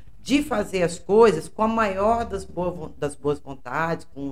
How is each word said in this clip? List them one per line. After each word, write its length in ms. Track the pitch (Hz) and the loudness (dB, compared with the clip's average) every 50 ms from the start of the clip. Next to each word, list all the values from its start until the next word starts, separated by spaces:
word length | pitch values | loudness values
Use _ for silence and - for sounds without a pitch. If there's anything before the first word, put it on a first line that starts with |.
| - - - - | -16 -16 -16 -12
de 220 | - - 247 294 294 | -2 0 2 2 2
fazer 400 | - 240 208 202 165 185 185 175 | 0 -2 -2 -2 -2 0 0 0
as 160 | 165 170 - | 0 0 -2
coisas 480 | - - 196 220 233 220 170 160 156 - | -2 4 6 8 8 8 8 4 0 -6
com 160 | - - 214 | -4 0 0
a 40 | 220 | 0
maior 580 | 226 226 220 202 190 190 202 220 233 233 233 | 2 2 0 0 0 2 2 2 2 2 0
das 180 | - 196 196 - | -4 -6 -8 -8
boa 240 | - - 170 180 175 | -8 -6 -4 -4 -4
von-, 200 | 165 160 156 165 - - | -4 -6 -8 -12 -8 -4
das 180 | 147 143 143 | -4 -4 -4
boas 240 | - - 147 147 143 | -2 -2 -2 -2 -2
vontades, 680 | - 135 135 135 - 123 127 147 165 165 165 165 - - - | -4 -12 -14 -14 -10 -6 -4 -2 -2 -2 -2 -4 -6 -10 -12
com 160 | 135 139 139 | -8 -8 -8